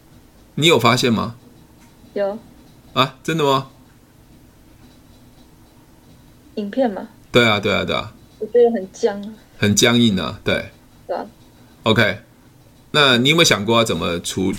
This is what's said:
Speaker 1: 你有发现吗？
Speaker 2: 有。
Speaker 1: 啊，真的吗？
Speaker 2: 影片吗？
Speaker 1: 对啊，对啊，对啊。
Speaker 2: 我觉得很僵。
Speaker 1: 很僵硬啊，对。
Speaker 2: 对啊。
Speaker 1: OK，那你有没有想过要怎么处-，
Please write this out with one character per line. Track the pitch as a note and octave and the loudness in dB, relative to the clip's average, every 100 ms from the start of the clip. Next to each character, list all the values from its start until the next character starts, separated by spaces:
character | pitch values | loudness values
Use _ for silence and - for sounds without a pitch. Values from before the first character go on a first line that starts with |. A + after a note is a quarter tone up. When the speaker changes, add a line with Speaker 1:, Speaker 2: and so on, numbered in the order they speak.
| - - - - - | -20 -20 -20 -20 -14
Speaker 1:
你 | - E3 | 0 2
有 | C3+ | 4
发 | A#2 B2 | 4 2
现 | B2+ | 0
吗？ | G#2 G#2+ - - - - - - - - | -2 -4 -10 -20 -20 -20 -20 -20 -20 -12
Speaker 2:
有。 | G3+ G3 A3 - - - - - | -6 -6 -6 -16 -20 -20 -20 -6
Speaker 1:
啊， | B2+ C3 - | -2 -2 -4
真 | - D#3+ | -6 -2
的 | |
吗？ | C#3+ C3+ C3+ - - _ _ _ _ - - _ - - - - - - - - - - - - - - - - - - - | 0 0 -4 -18 -20 _ _ _ _ -20 -20 _ -20 -20 -20 -20 -20 -20 -20 -20 -20 -20 -20 -20 -20 -20 -20 -20 -20 -20 -14
Speaker 2:
影 | - G3+ | -10 -6
片 | C4 B3 | -2 -2
吗？ | F#3+ A3+ - - | -2 -14 -20 0
Speaker 1:
对 | B2 | 2
啊， | A#2 G#2 | 2 2
对 | G2+ | 0
啊， | F#2+ | -2
对 | F#2 C2+ | -2 -6
啊。 | G#2+ - - - | -8 -18 -20 -14
Speaker 2:
我 | A3 | -2
觉 | A#3+ | 2
得 | A#3 A3 | 2 0
很 | F#3+ | -8
僵。 | - A3+ G3+ G#3 A3 - - | -6 -6 -6 -12 -18 -20 -2
Speaker 1:
很 | G#2 G2+ | 0 2
僵 | A#2+ A#2+ | 2 4
硬 | A#2 F#2 | 2 0
啊， | C#2 - | -4 -6
对。 | G#2 F2+ - - _ - - | -4 -4 -6 -18 _ -20 -12
Speaker 2:
对 | F3 | -10
啊。 | G#3 - - - - - | -10 -18 -20 -20 -20 -6
Speaker 1:
OK， | A2+ A2 G#2 G2 - _ - - - - - | 0 2 0 -2 -14 _ -20 -20 -20 -20 -4
那 | D3+ C#3 A#2+ | 2 4 4
你 | C3+ | 2
有 | E3 | 2
没 | |
有 | E3 | 2
想 | G2+ | 2
过 | G#2 A2+ | 2 2
要 | |
怎 | A2 E2 | 2 -2
么 | F2+ E2+ | -4 -4
处-， | - - F#2+ | -6 -4 -4